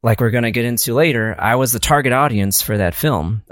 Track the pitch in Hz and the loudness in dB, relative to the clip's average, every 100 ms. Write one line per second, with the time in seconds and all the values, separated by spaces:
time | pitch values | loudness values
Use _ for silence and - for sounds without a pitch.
0 | 117 110 117 120 117 120 120 120 - 120 | -2 0 2 0 0 0 -2 -2 -2 2
1 | 165 120 110 - 104 123 131 117 - 147 | 2 2 -2 -2 0 0 0 -2 0 2
2 | 131 127 147 107 98 98 - 104 90 - | 2 2 2 0 0 -2 -2 0 0 0
3 | 156 113 80 110 - | -2 0 -2 -4 -8